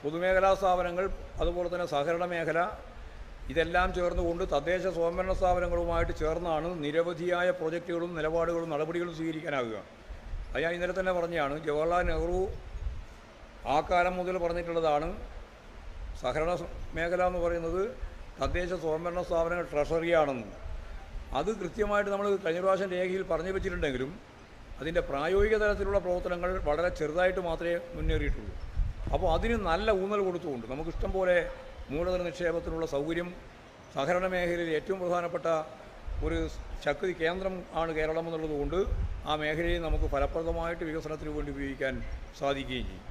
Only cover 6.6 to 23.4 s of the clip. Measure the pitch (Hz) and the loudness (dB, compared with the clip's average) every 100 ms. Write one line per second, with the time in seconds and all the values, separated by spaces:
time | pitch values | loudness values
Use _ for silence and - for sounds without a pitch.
6.6 | 165 180 147 156 170 165 175 175 180 180 | 0 -2 0 2 2 0 0 2 2 2
7.6 | 160 170 170 170 175 170 151 165 165 170 | 0 -2 -2 -2 -2 -2 0 2 2 0
8.6 | 165 147 156 170 175 160 160 156 151 139 | 0 0 0 0 -2 -2 -4 -2 -2 0
9.6 | 117 107 92 - - - - - - 123 | 0 -4 -8 -18 -14 -14 -8 -8 -4 -2
10.6 | 160 175 175 185 185 180 170 170 139 147 | 0 0 -2 0 2 2 0 0 0 0
11.6 | 156 147 160 175 170 160 165 180 196 - | 0 0 2 4 4 2 0 0 0 -4
12.6 | - - - - - - - - - - | -8 -6 -6 -6 -10 -16 -20 -20 -18 -10
13.6 | 113 143 156 180 175 180 180 185 170 170 | 0 0 4 2 4 0 -2 0 0 0
14.6 | 170 165 160 147 165 208 - - - - | 0 2 4 4 2 -6 -10 -12 -14 -18
15.6 | - - - - - - 127 147 160 175 | -18 -14 -12 -10 -10 -4 -2 0 0 0
16.6 | 170 - - 156 170 180 180 180 170 170 | -4 -8 -6 -2 0 4 2 2 0 0
17.6 | 165 180 208 - - - - - 135 160 | 0 0 -2 -2 -8 -8 -14 -4 0 0
18.6 | 175 180 160 156 175 175 175 170 165 175 | 0 -2 0 0 0 -2 0 2 2 0
19.6 | 160 147 143 165 165 165 147 127 104 - | 0 0 2 2 4 6 6 2 -4 -10
20.6 | - - - - - - - 131 170 220 | -8 -8 -8 -12 -10 -10 -4 -2 0 -2
21.6 | 180 185 208 208 202 196 202 196 180 165 | -4 -2 2 2 2 2 2 2 2 2
22.6 | 190 190 196 180 185 190 180 160 | 4 4 2 0 0 0 0 0